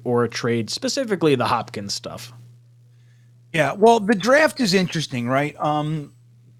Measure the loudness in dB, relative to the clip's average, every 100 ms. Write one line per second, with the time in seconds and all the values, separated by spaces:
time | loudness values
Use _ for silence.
0 | -2 0 0 -2 -2 -2 -4 -6 -6 -4
1 | -4 0 2 2 2 -2 -4 -10 -8 -10
2 | -10 -14 -16 -20 -20 -20 _ _ _ _
3 | _ _ _ _ _ 0 0 4 6 6
4 | 4 0 4 4 4 0 2 2 0 -4
5 | -6 -6 -2 -2 -2 -2 -2 0 -2 -4
6 | -8 -16 _ _ _